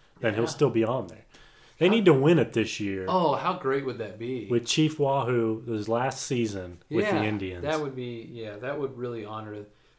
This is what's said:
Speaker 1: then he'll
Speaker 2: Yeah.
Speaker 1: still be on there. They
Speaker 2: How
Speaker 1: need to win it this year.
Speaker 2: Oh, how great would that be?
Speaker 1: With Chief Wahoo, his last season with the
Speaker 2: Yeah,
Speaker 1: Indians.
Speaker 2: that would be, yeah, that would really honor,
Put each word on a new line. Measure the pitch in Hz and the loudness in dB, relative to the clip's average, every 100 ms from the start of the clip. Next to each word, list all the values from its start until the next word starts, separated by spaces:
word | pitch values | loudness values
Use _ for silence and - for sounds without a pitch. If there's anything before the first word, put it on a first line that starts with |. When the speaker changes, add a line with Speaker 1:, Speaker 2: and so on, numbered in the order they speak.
| _ - | _ -4
Speaker 1:
then | 117 107 | -2 0
he'll | |
Speaker 2:
Yeah. | 117 | 0
Speaker 1:
still | - 143 | 2 2
be | 117 | 4
on | 110 131 90 | 2 0 -4
there. | - - - - - - - | -12 -20 -20 -20 -20 -14 0
They | 175 | 2
Speaker 2:
How | |
Speaker 1:
need | 226 190 | 6 6
to | |
win | 139 143 170 | 8 8 6
it | 117 | 4
this | 117 107 - | 2 0 -2
year. | 104 98 92 | -4 -4 0
Speaker 2:
Oh, | 185 160 135 | 2 2 2
how | 160 | -2
great | 185 135 139 135 | -2 0 0 -2
would | 110 | -6
that | 107 101 | -8 -8
be? | 117 127 101 | -6 -6 0
Speaker 1:
With | 120 117 | 0 2
Chief | - 156 151 | 2 2 2
Wahoo, | 139 139 120 123 113 110 | 0 2 2 2 2 0
his | 120 110 104 | -4 -4 0
last | 117 135 - | 0 0 -4
season | - 123 110 98 90 87 - | -2 -2 -2 -4 -10 -14 -4
with | 113 208 | 0 2
the | 170 | 2
Speaker 2:
Yeah, | |
Speaker 1:
Indians. | 107 104 95 87 | 0 -2 -4 -6
Speaker 2:
that | 143 156 | -4 -2
would | 143 127 | -4 -6
be, | 123 117 113 | -8 -10 -12
yeah, | 117 110 104 | -12 -12 -10
that | 127 143 | -8 -6
would | 131 120 | -6 -6
really | 123 117 104 | -8 -8 -8
honor, | 110 107 104 104 _ _ | -10 -10 -12 -14 _ _